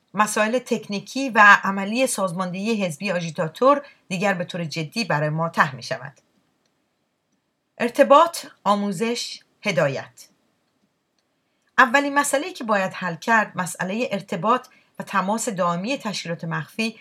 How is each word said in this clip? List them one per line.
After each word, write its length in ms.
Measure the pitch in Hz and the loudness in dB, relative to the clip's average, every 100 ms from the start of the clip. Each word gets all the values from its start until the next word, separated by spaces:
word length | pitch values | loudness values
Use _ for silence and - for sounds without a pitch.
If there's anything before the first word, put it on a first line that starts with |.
| _ | _
مسائل 440 | 190 208 226 214 247 | 0 0 2 0 -2
تکنیکی 720 | 247 220 - 202 202 262 269 | -2 -6 -4 -8 -8 -6 -2
و 280 | 220 202 196 | 6 8 8
عملی 420 | 190 196 196 233 262 | 4 -4 -4 0 0
سازماندهی 800 | - 190 170 185 180 208 220 | 0 -4 -4 -6 -4 -4 -2
حزبی 260 | 180 147 202 | -4 -4 -4
آژیتاتور 720 | 175 170 156 160 - 254 285 - _ - | -4 -4 -4 -6 2 4 4 0 _ -8
دیگر 260 | 185 202 | -2 -2
به 100 | 180 | -2
طور 200 | 175 175 | -4 -6
جدی 400 | 165 170 156 226 | -6 -6 -6 -6
برای 240 | 185 147 151 | -2 0 0
ما 200 | 156 165 | -2 -4
طرح 260 | 214 156 | 0 -2
می‌شود. 380 | 131 - - 143 - _ _ _ _ _ _ _ _ _ _ _ _ _ _ _ - | -2 -8 -8 -10 -20 _ _ _ _ _ _ _ _ _ _ _ _ _ _ _ -6
ارتباط، 680 | 240 262 240 285 330 - - - | -4 4 6 8 6 0 -14 -8
آموزش، 760 | - 202 202 170 226 240 - - _ _ | -2 0 0 -4 -4 -4 -8 -12 _ _
هدایت. 640 | 208 175 147 120 - - - _ _ _ _ _ _ _ _ _ _ _ _ _ _ - | -4 0 0 -2 -10 -18 -20 _ _ _ _ _ _ _ _ _ _ _ _ _ _ 4
اولین 360 | 254 277 285 | 6 6 2
مسئله‌ای 380 | 285 - 277 370 | 0 0 -2 -4
که 120 | 370 | -10
باید 280 | 226 202 190 | -2 0 0
حل 200 | - 180 | -4 -6
کرد، 380 | 165 - 226 202 | -6 2 2 2
مسئله 540 | 175 175 - 185 220 254 | -4 -8 -6 -6 -4 -4
ارتباط 560 | 196 - 175 208 254 - _ _ - | -4 -6 -4 0 0 -2 _ _ -16
و 40 | |
تماس 460 | - 196 190 226 233 | -4 -2 0 -2 -4
دائمی 500 | 185 175 175 208 277 | -2 -2 0 -4 -4
تشکیلات 460 | 214 - 170 170 | -4 -8 -8 -8
مخفی 520 | 170 160 151 - 226 220 | -6 -6 -8 -4 -6 -6